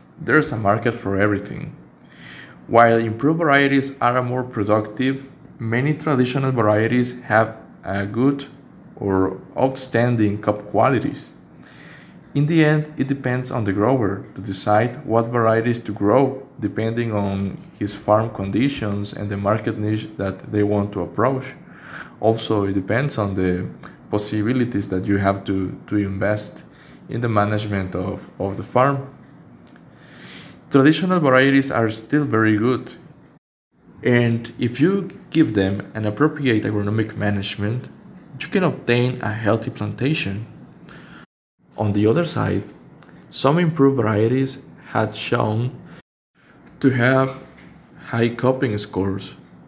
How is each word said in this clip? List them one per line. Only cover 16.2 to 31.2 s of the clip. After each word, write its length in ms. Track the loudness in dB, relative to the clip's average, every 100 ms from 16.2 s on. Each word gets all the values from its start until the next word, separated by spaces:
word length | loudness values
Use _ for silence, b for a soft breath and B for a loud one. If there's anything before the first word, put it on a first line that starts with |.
| 4 -2 -14 -8
depending 520 | -6 -4 -4 -2 -2
on 440 | -2 -2 -2 -4 -8 -14 -8
his 160 | -8
farm 340 | -4 2 4 2
conditions 840 | -4 -4 0 0 -2 -4 -6 -6
and 180 | -8 -6
the 60 | -2
market 420 | 0 0 0 -4
niche 300 | -2 -2 -4 -6
that 340 | -6 -6 -4
they 100 | 0
want 300 | 2 2 0
to 80 | -4
approach. 540 | -4 0 0 0 -6 -14 B B B B B -2
Also, 440 | 0 0 0 0
it 80 | 0
depends 440 | -2 -2 -2 -2 -2
on 200 | -2 0
the 300 | 0 0 -4 -10 B B -6
possibilities 760 | -4 -2 -2 0 0 -2 -2 -4
that 180 | -4 0
you 120 | 0
have 260 | 2 0
to, 360 | -2 -4 -4 -8 -4
to 100 | -2
invest 680 | -2 -2 -2 -2 -6 -14 -20 B B B -10
in 120 | -4
the 80 | -2
management 640 | 0 0 -2 -2 -4 -4
of, 340 | -4 -6 -8 -12 -8
of 180 | -6 -6
the 80 |
farm. 440 | -2 0 2 0 -8 -16 -20 -20 -20 -20 -20 -20 -20 B B B B B B B 2
Traditional 500 | 4 6 4 2 2